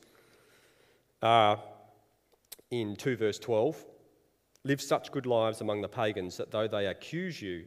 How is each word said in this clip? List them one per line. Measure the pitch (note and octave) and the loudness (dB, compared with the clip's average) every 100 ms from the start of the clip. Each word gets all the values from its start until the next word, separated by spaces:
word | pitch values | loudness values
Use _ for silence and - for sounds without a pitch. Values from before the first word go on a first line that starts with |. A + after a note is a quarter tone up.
| - _ _ _ _ _ _ _ _ _ _ _ | -20 _ _ _ _ _ _ _ _ _ _ _
are | A2+ A#2 G#2+ G#2+ - - - _ _ _ _ _ _ - _ | 6 8 8 4 -4 -20 -20 _ _ _ _ _ _ -20 _
in | A#2+ G#2 G2+ | -4 -4 -4
two | C#3 A2+ | -4 0
verse | A2 G2 | 0 -2
twelve. | - A2 B2+ D#3 - - - _ _ _ _ _ | 0 2 2 -2 -12 -20 -20 _ _ _ _ _
"Live | C3 C#3 | -2 -2
such | - D3+ - | 0 -2 -2
good | C#3+ B2+ | -6 0
lives | A#2 A2 G#2+ | 2 2 0
among | G#2+ G#2 | -2 -2
the | F#2+ | -4
pagans | C3 A2 G2+ F2+ - | -2 -2 -2 -6 -8
that | G#2 | -6
though | G#2+ A2 | -2 -2
they | G#2+ G2 | 0 -2
accuse | F2+ - D#3+ F#3 D3+ | -4 -8 -8 -6 -8
you | G2 E2+ | -8 -8